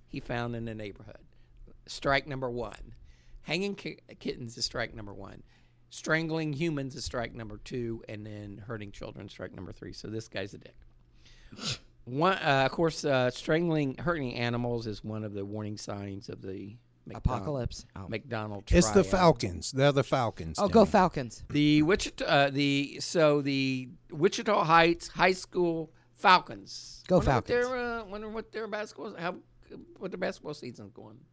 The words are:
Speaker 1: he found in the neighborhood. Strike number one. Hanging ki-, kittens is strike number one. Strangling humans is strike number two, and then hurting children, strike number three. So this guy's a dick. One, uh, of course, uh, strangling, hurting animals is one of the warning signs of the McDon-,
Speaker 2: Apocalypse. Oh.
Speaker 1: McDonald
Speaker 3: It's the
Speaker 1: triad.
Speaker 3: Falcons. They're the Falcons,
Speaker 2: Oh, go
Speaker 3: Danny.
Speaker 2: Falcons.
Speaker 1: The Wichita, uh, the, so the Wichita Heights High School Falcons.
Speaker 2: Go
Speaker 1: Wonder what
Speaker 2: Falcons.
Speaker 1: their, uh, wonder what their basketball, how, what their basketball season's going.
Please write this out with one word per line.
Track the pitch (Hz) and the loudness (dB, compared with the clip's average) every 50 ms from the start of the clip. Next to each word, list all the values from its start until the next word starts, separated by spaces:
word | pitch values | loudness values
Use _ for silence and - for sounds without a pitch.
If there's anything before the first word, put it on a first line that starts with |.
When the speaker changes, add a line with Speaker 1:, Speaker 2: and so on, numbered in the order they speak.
| - | -16
Speaker 1:
he | - - 139 | -12 -12 -10
found | - - 127 120 120 120 120 | -8 -6 -4 -4 -4 -4 -6
in | 117 117 | -6 -6
the | 113 110 | -8 -8
neighborhood. | 110 107 101 92 - 101 101 - - - - - - - _ - - - - - - - | -8 -10 -12 -12 -14 -18 -20 -20 -20 -20 -20 -20 -20 -20 _ -20 -20 -20 -20 -20 -20 -16
Strike | - - - - 143 135 139 139 | -14 -10 -4 0 2 2 2 0
number | 156 135 131 131 123 | -2 -6 -6 -4 -4
one. | 120 123 113 104 - - - - - - - - - - - - - - | -4 -4 -6 -8 -10 -14 -16 -16 -18 -20 -20 -20 -20 -20 -20 -20 -20 -14
Hanging | - - 151 175 196 202 196 | -6 -4 -2 -2 -2 -2 -4
ki-, | - - 151 147 - _ - - - | -6 -10 -12 -12 -12 _ -20 -16 -10
kittens | - 247 - - 127 113 117 | -8 -8 -8 -8 -10 -10 -8
is | 120 113 | -6 -6
strike | - - 127 113 - - | -4 -4 -4 -6 -6 -8
number | 113 104 101 95 | -12 -12 -12 -12
one. | 98 98 98 - - - - _ _ _ _ _ _ _ - | -14 -14 -14 -16 -18 -20 -20 _ _ _ _ _ _ _ -18
Strangling | - - - - 156 160 165 160 156 160 160 151 143 | -16 -8 -2 -2 0 0 0 0 -2 -2 -2 -2 -2
humans | 131 170 170 151 143 135 131 131 | -2 -2 -2 -2 -2 -4 -6 -8
is | 127 - | -8 -8
strike | - - 123 117 117 - | -6 -4 -4 -6 -6 -8
number | 120 113 107 107 | -10 -10 -10 -12
two, | 104 - - - 127 117 117 113 117 - | -12 -12 -8 -6 -4 -4 -4 -6 -6 -8
and | - 110 104 104 | -12 -12 -12 -10
then | 107 104 104 104 101 98 104 104 | -12 -12 -12 -12 -12 -12 -12 -10
hurting | - 117 107 104 98 | -10 -10 -8 -10 -12
children, | - - - 95 - - 98 | -12 -12 -12 -12 -10 -12 -14
strike | 98 - - 92 90 - | -14 -12 -12 -12 -10 -10
number | - 92 95 | -12 -12 -12
three. | - - - - | -12 -12 -14 -14
So | - - - | -12 -12 -10
this | 104 107 110 110 | -8 -8 -8 -8
guy's | - - 98 98 101 - | -8 -8 -8 -8 -8 -10
a | - | -16
dick. | - - - - - - - _ - _ _ - - - - - - - - - 226 180 123 - - - _ _ - | -18 -20 -20 -20 -20 -20 -20 _ -20 _ _ -20 -20 -20 -20 -20 -20 -20 -14 -8 -8 -6 -8 -8 -10 -20 _ _ -14
One, | 120 123 143 165 190 190 | -6 -2 2 2 2 2
uh, | - 156 156 139 135 135 | 2 2 4 4 4 4
of | 131 | 2
course, | - - 170 160 151 - - | 2 2 0 0 0 0 0
uh, | 147 135 127 127 127 | 2 4 4 4 2
strangling, | - - - - 156 160 175 170 156 156 147 131 131 | 0 -2 -2 0 2 2 2 2 2 2 2 0 -2
hurting | - 110 170 170 160 135 123 120 | -2 -2 -2 0 0 -2 -4 -2
animals | 120 120 120 120 117 123 120 120 117 113 | -2 -2 0 0 0 0 0 -2 -2 -4
is | 110 104 - - | -4 -6 -6 -6
one | 107 107 107 107 | -6 -6 -6 -6
of | 104 101 | -6 -6
the | 101 98 | -6 -6
warning | 101 104 107 107 104 107 | -6 -6 -6 -6 -6 -6
signs | 101 - - 107 101 101 101 98 98 - - | -8 -8 -8 -8 -8 -6 -8 -8 -10 -10 -12
of | 107 117 117 | -12 -10 -10
the | 98 95 101 98 101 107 123 _ _ _ _ - | -10 -8 -8 -10 -12 -14 -16 _ _ _ _ -16
McDon-, | - 104 | -14 -8
Speaker 2:
Apocalypse. | 117 - - 127 117 196 160 147 131 120 - - - - - - | 0 0 0 0 0 -2 -4 -4 -4 -4 -6 -8 -10 -16 -14 -14
Oh. | - 98 | -12 -10
Speaker 1:
McDonald | - 113 107 - 135 117 110 107 107 104 101 98 | -8 -8 -8 -6 -6 -6 -6 -6 -6 -8 -8 0
Speaker 3:
It's | - - 170 175 - | 4 6 6 6 6
the | 208 202 | 6 4
Speaker 1:
triad. | 180 | 4
Speaker 3:
Falcons. | - - 185 185 165 143 - - 98 87 85 - - | 4 4 6 6 6 6 4 0 -4 -4 -6 -6 -4
They're | - 131 135 143 | 0 4 4 4
the | 135 139 123 | 6 4 2
Falcons, | - 156 139 120 107 - - 85 82 80 - | 2 2 2 2 0 -2 -4 -8 -6 -2 0
Speaker 2:
Oh, | 208 | 2
go | 190 170 226 | 6 8 8
Speaker 3:
Danny. | 208 175 | 8 8
Speaker 2:
Falcons. | - 202 185 165 - 151 127 110 - - - - | 8 6 4 4 2 -2 -6 -8 -10 -14 -8 -2
Speaker 1:
The | - 147 147 151 151 151 | 2 4 6 6 6 6
Wichita, | 151 156 202 208 - - - - 269 | 6 6 4 2 0 -4 -4 -4 0
uh, | - 165 143 139 139 | 4 6 6 6 4
the, | 135 139 143 143 139 139 143 117 - 143 | 4 2 2 4 4 2 0 -2 -6 -8
so | 139 - - 175 156 151 147 147 | -6 0 4 6 6 6 6 4
the | 139 143 139 135 135 131 131 131 127 127 123 - _ - | 2 2 0 2 2 2 0 -2 -4 -8 -14 -18 _ -10
Wichita | - 147 156 208 - - 233 220 208 - 180 | -2 2 2 2 2 2 2 2 4 4 6
Heights | 151 165 165 165 170 170 - - | 8 8 8 8 8 4 0 -4
High | - - 160 175 185 190 | -8 0 4 4 4 4
School | 190 - - - 185 175 170 165 165 156 156 - - _ _ _ | 2 -4 -6 -2 0 0 0 0 -2 -6 -8 -12 -20 _ _ _
Falcons. | - - 202 185 180 - - 110 98 98 - - - - - - - - | 2 6 8 8 6 6 0 -14 -14 -14 -14 -16 -14 -14 -16 -18 -10 0
Speaker 2:
Go | - 180 | 4 4
Speaker 1:
Wonder | 175 - - | 4 6 6
what | 135 110 - | 4 4 2
Speaker 2:
Falcons. | - 240 240 247 | 2 0 0 0
Speaker 1:
their, | 254 262 | 0 -2
uh, | 247 240 240 233 233 220 | -4 -4 -4 -6 -6 -8
wonder | 185 196 214 220 214 | -10 -10 -10 -10 -8
what | 214 226 220 - | -8 -10 -10 -8
their | - 214 226 | -8 -8 -8
basketball, | 214 214 214 208 208 - - - 220 196 | -6 -6 -6 -8 -8 -10 -12 -12 -12 -8
how, | - 170 180 180 - - _ _ - - - - - - - - | -6 -6 -6 -6 -6 -12 _ _ -20 -20 -20 -18 -18 -18 -18 -16
what | - - 185 | -10 -10 -8
their | - 180 | -6 -4
basketball | 185 185 180 - - 160 147 | -4 -4 -6 -6 -10 -12 -10
season's | - - 127 110 - 107 98 | -10 -10 -12 -12 -12 -16 -16
going. | - - 107 107 107 117 - _ | -16 -18 -18 -18 -20 -20 -20 _